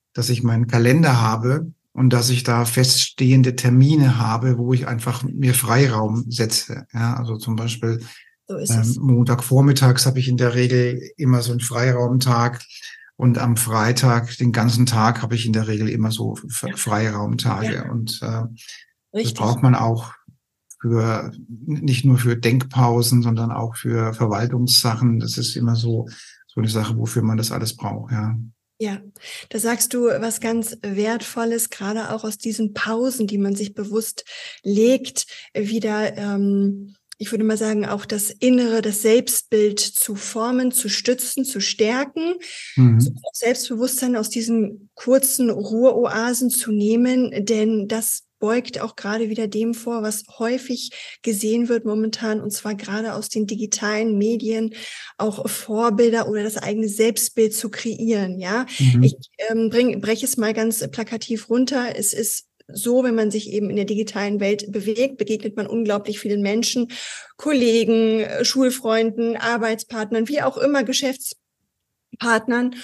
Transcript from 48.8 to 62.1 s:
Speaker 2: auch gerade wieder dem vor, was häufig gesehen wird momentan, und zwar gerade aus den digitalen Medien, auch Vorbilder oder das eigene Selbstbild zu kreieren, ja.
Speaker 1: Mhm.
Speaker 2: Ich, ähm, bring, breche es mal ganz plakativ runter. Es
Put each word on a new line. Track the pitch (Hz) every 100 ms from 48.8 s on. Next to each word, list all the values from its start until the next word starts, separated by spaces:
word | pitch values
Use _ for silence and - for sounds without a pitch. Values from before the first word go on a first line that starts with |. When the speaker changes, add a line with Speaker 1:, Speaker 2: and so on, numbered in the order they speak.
Speaker 2:
auch | 220 -
gerade | 202 220 220
wieder | 220 214
dem | 214 226
vor, | 226 240 233
was | 214 214 - -
häufig | 226 254 254 247 247 - - -
gesehen | 226 202 214 233 240
wird | 233 220
momentan, | 214 220 - 220 214
und | 208
zwar | - 208 202
gerade | 202 208 226
aus | 208 -
den | 220 208
digitalen | 226 214 - 208 214 226 202
Medien, | 214 233 220 220 226 - - - - -
auch | 214 202 208
Vorbilder | - - 214 233 208 233 226 196
oder | 214
das | 214 196
eigene | - 214 220
Selbstbild | 208 220 220 - - 220 -
zu | 220
kreieren, | - 226 - 226 214 185 185
ja. | 180 226 247 -
Speaker 1:
Mhm. | 131 123
Speaker 2:
Ich, | 127 - - - 220
ähm, | 226 220
bring, | 233 247 196
breche | 202 220 262
es | -
mal | 220
ganz | 220 226 214 -
plakativ | - 214 226 - 220 -
runter. | 240 254 262 240 -
Es | 220